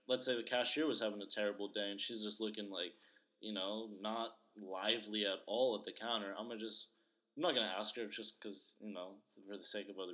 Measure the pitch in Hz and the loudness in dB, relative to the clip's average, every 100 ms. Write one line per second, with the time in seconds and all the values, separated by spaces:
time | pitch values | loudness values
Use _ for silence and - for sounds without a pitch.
0 | - 127 127 120 113 123 120 143 156 110 | 2 2 4 2 2 2 4 4 4 4
1 | 110 104 98 - 104 101 101 107 101 101 | 2 0 -4 2 2 2 -2 0 0 0
2 | - 113 107 107 110 107 104 92 90 - | -2 -2 -2 0 -2 -2 -4 -2 -4 -6
3 | - - _ - 107 101 95 110 113 98 | -20 -20 _ -12 -6 -2 0 -2 -4 -4
4 | 104 113 113 - _ 107 95 95 104 117 | -2 0 -2 -6 _ -12 -6 -2 2 2
5 | 104 107 101 95 - 110 127 104 - - | 2 2 2 2 0 4 4 4 -2 -6
6 | 113 113 101 98 113 113 110 104 - _ | 0 0 0 -4 -4 -4 -4 -4 -8 _
7 | _ _ _ - 170 127 104 92 107 123 | _ _ _ 0 4 4 4 0 -2 -2
8 | 110 117 110 - 107 95 - - 107 92 | -4 -2 -6 -6 -8 -8 -10 -10 -8 -6
9 | 92 101 _ - 98 101 90 104 101 95 | -8 -12 _ -18 -10 -6 -4 -4 -4 -6
10 | 92 | -6